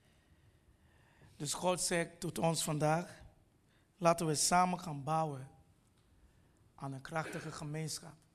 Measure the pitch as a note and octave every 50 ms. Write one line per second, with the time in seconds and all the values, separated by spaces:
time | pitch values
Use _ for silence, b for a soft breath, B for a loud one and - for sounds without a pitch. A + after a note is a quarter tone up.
0 | b b b b b b b b b b b b b b b b b b b b
1 | b b b b b b b - D3+ C#3+ - - E3+ F3+ F#3 E3+ - - F#3 E3+
2 | E3+ E3 - - - E3 - - F#3 E3 E3 D3+ - - D#3 D3+ D3+ D3+ D#3 E3
3 | F3 - - - - - - - - _ _ _ _ b b b b b b _
4 | F3 E3+ E3+ E3 E3+ D#3+ D3+ C#3+ - - F3+ F3+ F3+ F#3 F3+ E3 - E3+ D3 C#3+
5 | C3+ C#3 D#3 D#3+ D#3+ D#3 C#3+ C3 C3 C3+ - - - _ _ _ _ _ _ _
6 | _ b b b b b b b b b b b b _ _ - C#3 C#3 C3+ C3+
7 | C3+ - D#3+ D#3+ D3+ - - E3 B2+ D#3 D3+ - D#3 D3 D3 D#3 D#3+ D#3 - -
8 | - D#3 - - _ _ _